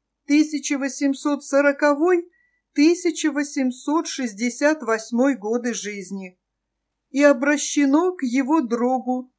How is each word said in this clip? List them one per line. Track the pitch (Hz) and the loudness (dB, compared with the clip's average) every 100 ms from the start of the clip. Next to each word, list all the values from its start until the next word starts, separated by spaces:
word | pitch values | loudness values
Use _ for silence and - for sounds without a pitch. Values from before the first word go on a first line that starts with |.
| _ _ - | _ _ 0
тысяча | 294 302 294 - 277 | 2 2 -2 -4 -4
восемьсот | 269 - 285 277 294 285 - | -4 -2 -2 0 -2 -2 0
сороковой, | 277 285 277 294 285 349 349 339 _ _ _ _ | 2 2 2 2 2 2 2 -2 _ _ _ _
тысяча | - 311 349 349 311 311 | 2 4 4 0 -2 -2
восемьсот | 269 285 285 254 247 - 320 339 | -2 -4 -2 -2 -2 -2 -2 -2
шестьдесят | - 247 196 240 - 294 311 | -6 -6 -4 -6 0 0 0
восьмой | 226 220 - 233 277 240 | -2 -4 -2 0 2 0
годы | 208 240 240 | -2 -4 -4
жизни, | 196 196 202 185 196 185 _ _ _ _ _ _ _ _ | -6 -8 -10 -10 -12 -14 _ _ _ _ _ _ _ _
и | 262 | 4
обращено | 285 240 277 294 - 294 277 294 370 | 4 4 2 0 0 0 2 4 2
к | 359 | -2
его | 254 262 262 320 | -4 -2 0 0
другу, | 233 226 247 262 247 254 254 | 0 0 0 -2 -2 -6 -6